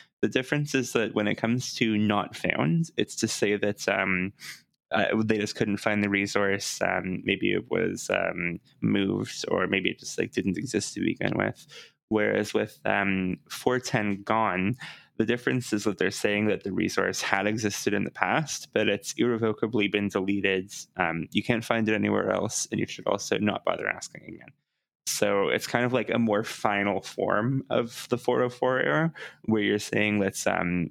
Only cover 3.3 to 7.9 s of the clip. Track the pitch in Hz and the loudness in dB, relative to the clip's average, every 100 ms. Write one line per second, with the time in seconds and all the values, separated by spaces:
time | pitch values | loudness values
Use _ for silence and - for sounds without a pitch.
3.3 | - 104 104 104 101 - 98 95 90 95 | 0 0 2 0 -2 0 0 2 0 -2
4.3 | - - - _ _ _ 113 - 110 110 | -6 -16 -18 _ _ _ 0 2 2 2
5.3 | 107 107 - 107 101 110 104 101 101 101 | 2 0 -2 -2 0 0 2 2 2 0
6.3 | 101 101 101 - - 92 92 92 92 - | 0 0 0 -4 -2 0 0 -2 -4 0
7.3 | 98 98 95 - 92 92 | 0 2 0 -2 -2 0